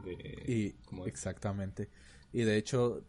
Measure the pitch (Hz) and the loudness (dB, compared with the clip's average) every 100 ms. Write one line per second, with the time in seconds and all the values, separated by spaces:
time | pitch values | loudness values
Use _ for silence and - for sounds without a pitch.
0 | 92 85 - - - 113 101 - - 92 | -8 -8 -10 -8 -2 0 0 -4 -12 -8
1 | 90 - 98 90 104 98 95 101 101 - | -6 -6 -6 -4 -4 -2 -4 -4 -8 -10
2 | - - - 120 110 107 110 127 120 - | -20 -20 -4 2 4 4 4 4 4 2